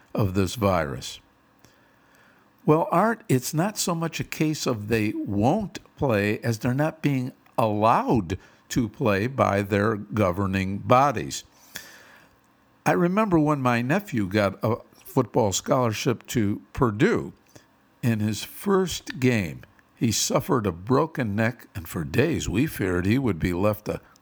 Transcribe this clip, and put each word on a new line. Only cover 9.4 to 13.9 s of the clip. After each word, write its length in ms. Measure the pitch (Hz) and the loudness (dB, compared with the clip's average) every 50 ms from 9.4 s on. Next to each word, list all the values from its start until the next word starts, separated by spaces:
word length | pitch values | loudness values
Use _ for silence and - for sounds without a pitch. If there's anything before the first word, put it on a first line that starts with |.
| 104 101 98 101 | 2 2 2 0
their 340 | 101 98 107 101 101 113 113 | 0 0 0 2 2 2 0
governing 840 | 101 - - - 107 107 92 87 92 101 95 95 95 95 95 98 98 | -4 -6 -6 0 0 2 2 2 0 -2 0 0 -2 -2 -2 -4 -6
bodies. 640 | 101 98 120 127 139 147 127 - - 67 67 - - _ _ _ - - - - - - - - - - - - - _ _ _ _ _ _ _ _ _ _ _ _ | 2 4 4 6 6 4 2 -2 -6 -6 -8 -10 -12 _ _ _ -20 -18 -18 -18 -18 -18 -20 -20 -20 -20 -20 -20 -20 _ _ _ _ _ _ _ _ _ _ _ _
I 100 | - 160 | 0 2
remember 440 | 185 180 175 185 202 220 214 175 165 | 2 2 2 2 0 0 2 2 2
when 240 | 151 147 151 143 | 4 4 2 2
my 220 | 131 127 120 117 120 | 2 2 2 2 0
nephew 420 | 123 | 0